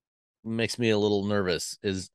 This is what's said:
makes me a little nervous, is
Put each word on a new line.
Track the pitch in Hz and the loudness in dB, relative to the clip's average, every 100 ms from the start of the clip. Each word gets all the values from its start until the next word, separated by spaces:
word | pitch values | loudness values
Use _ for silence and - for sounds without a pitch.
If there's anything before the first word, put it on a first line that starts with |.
| _ _ _ _ | _ _ _ _
makes | 110 113 113 - | -6 -2 -2 0
me | 113 | 2
a | 107 | 4
little | 104 101 101 | 4 2 0
nervous, | 104 90 80 - - | 0 0 -2 -4 -6
is | 101 95 - | -4 -4 -8